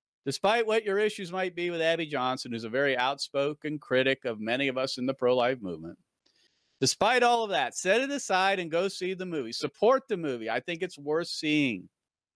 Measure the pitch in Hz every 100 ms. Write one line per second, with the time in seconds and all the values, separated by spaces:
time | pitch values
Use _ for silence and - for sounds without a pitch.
0 | _ _ - 135 185 233 220 220 214 196
1 | 214 208 180 185 185 170 175 170 160 165
2 | 160 143 127 127 127 117 113 123 139 127
3 | 127 143 - 139 143 151 151 147 - 127
4 | 131 135 127 110 107 127 139 127 131 -
5 | 127 135 123 127 120 131 98 80 82 -
6 | _ _ _ _ _ _ _ _ 131 -
7 | 208 254 240 240 220 175 123 - 180 220
8 | 269 285 - 185 190 196 170 165 190 -
9 | 185 185 185 160 117 120 143 - 208 262
10 | - 202 151 120 110 117 151 170 180 -
11 | 143 156 170 - 156 151 139 98 87 _
12 | _ _ _